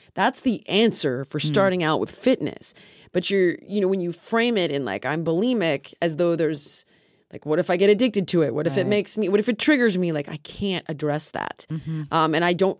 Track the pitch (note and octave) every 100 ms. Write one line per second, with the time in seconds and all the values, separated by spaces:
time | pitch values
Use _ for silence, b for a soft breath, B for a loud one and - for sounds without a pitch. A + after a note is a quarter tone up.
0 | b - G#3+ - C4+ F#3+ - F#3+ A3+ -
1 | C#3+ B2+ C#3 D3+ D3+ D3+ G3 F3+ D#3+ C3+
2 | G#2+ - B3+ C4 C#3+ - - - B B
3 | B F3+ F3+ G3 F3+ - - G3+ F#3 G3
4 | F3 E3 - A3+ A#3+ A3 E3 C#3+ A#2+ G2
5 | B2+ D#3 E3 E3 A#3+ A#3 E3 C#3 - -
6 | E3+ D3+ F3 E3+ D#3 D3 - - - b
7 | b b b - D3 D#3+ F3 F3+ G3+ G3+
8 | B3+ G3+ E3+ E3+ C#3+ C3 D#3 F3 F3+ G#3
9 | G3 - F#3 G#3 G#3+ G#3+ - C#4+ A#3 F#3
10 | F3 D3+ - D#3 - - G3 F3 - D3
11 | D3+ D3 - - - - - D#3 D#3 D#3+
12 | D3 E3 D#3+ D#3 F3 F3+ F#3+ -